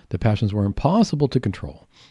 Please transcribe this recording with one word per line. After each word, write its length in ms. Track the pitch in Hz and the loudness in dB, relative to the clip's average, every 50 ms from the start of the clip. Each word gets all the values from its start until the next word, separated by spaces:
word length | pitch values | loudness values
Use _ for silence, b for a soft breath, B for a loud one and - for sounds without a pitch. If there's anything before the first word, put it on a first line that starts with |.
| B B | B B
the 100 | - 95 | -6 0
passions 340 | - 113 104 - 117 101 | 0 2 2 2 0 0
were 120 | 101 107 101 | 0 0 0
impossible 640 | 101 101 - - 147 180 226 214 - - 147 147 127 | 0 -2 0 0 2 4 4 2 2 2 0 0 0
to 100 | - 131 | 0 0
control. 480 | - 104 95 - - 67 - - - _ b b b b | -2 -2 -4 -6 -10 -12 -14 -14 -20 _ b b b b